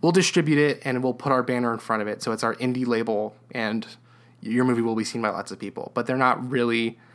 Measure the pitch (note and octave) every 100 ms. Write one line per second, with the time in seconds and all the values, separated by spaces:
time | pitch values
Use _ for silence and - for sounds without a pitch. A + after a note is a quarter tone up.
0 | E3 F3+ F#3 F3 D#3 D3 D3 C3+ C3+ B2+
1 | C3 A#2+ C#3 B2+ B2 B2 A#2+ A2+ - A2
2 | G#2 G#2 A#2+ A2 A2+ A2 B2+ B2+ A#2+ A2+
3 | A2+ G#2 G#2+ - _ B2+ A2 A2 - -
4 | _ - - _ G#2+ A#2+ B2+ A#2 A2+ A2+
5 | G#2+ A#2 G#2+ F2 G2+ G2 G2 - - -
6 | A#2 C3 B2+ B2 B2+ B2+ A#2+ A#2 A2+ A2+
7 | -